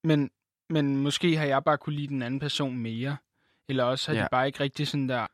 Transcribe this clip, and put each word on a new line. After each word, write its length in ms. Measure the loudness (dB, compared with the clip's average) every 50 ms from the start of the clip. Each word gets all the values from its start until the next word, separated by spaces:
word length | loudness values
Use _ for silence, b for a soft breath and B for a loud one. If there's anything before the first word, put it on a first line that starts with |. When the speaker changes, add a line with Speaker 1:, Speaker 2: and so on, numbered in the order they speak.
| 4
Speaker 1:
Men, 260 | 4 4 4 4 0 _ _ _ _ _ _ _ _
men 260 | 0 0 2 2 2
måske 400 | 0 0 0 0 2 2 2 2
har 80 | 2 2
jeg 200 | 2 0 2 4
bare 140 | 2 2 2
kunne 180 | 0 -6 -4
lide 120 | -4 -4 -4
den 140 | -4 -4
anden 180 | -2 -2 -2 -2
person 360 | -2 -4 -2 -2 -2 -2 -2 -4
mere. 380 | -4 -4 -4 -4 -4 -4 -6 -8 _ _ _ _ _ _ _ _ _ -2
Eller 160 | 0 2 2
også 260 | 2 2 0 -2 -2
har 60 | 0 0
Speaker 2:
Ja. 40 | 0
Speaker 1:
de 40 | 2
bare 160 | 2 2 2
ikke 140 | 0 0 -2
rigtig 280 | -4 -4 -2 -4 -4 -2
sådan 200 | 0 -2 0 0
der 180 | -2 -2 -4 -6